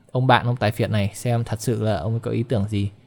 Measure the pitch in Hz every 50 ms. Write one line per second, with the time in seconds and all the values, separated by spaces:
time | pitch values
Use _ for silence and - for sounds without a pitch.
0 | _ _ - 127 127 131 123 117 - 120 120 120 107 104 - - 113 104 107 107
1 | 101 98 - - - 123 120 117 117 - 117 - - - 117 101 107 110 104 82
2 | 73 110 113 113 - 117 113 113 117 - 127 107 101 107 110 101 101 101 - -
3 | -